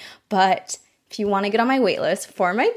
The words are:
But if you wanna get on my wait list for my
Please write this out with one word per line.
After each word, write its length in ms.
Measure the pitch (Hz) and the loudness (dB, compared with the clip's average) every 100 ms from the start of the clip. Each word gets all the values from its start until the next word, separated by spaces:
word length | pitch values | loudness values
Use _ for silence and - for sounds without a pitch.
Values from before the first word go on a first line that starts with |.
| - - - | -20 -20 -4
But 500 | 202 190 185 - - _ _ _ | 2 4 2 -2 -14 _ _ _
if 60 | - | -6
you 100 | 208 | -2
wanna 220 | 196 202 | 0 0
get 100 | 220 | 0
on 80 | 233 | 2
my 120 | 269 | 2
wait 200 | 214 - | 2 0
list 280 | 151 196 - | -2 -2 -6
for 260 | - 180 | -2 -2
my 180 | 202 403 | 0 0